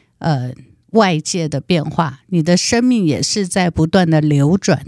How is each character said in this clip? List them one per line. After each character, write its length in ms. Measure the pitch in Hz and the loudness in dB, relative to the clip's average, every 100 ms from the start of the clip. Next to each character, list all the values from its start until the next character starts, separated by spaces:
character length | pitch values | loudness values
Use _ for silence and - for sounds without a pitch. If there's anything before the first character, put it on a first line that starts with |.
| _ - | _ -8
呃， 340 | - 143 123 - 127 _ _ | -4 -2 -4 -10 -20 _ _
外 280 | 220 202 156 | 2 2 2
界 300 | - 185 156 | -4 -4 -4
的 120 | 143 | -4
变 220 | - 175 | -2 -2
化， 380 | 156 - 165 131 - | -2 -4 -6 -6 -4
你 160 | 180 | -2
的 140 | 156 180 | 2 0
生 260 | - 233 | 2 0
命 200 | 247 240 175 | 2 2 0
也 160 | 127 | 0
是 260 | - - 185 | -2 -4 -4
在 220 | 196 180 | -2 -2
不 160 | 156 160 | 0 2
断 220 | 196 175 | 2 4
的 120 | 160 | 2
流 380 | 151 143 139 190 | 2 2 2 2
转 260 | - 151 | 0 -2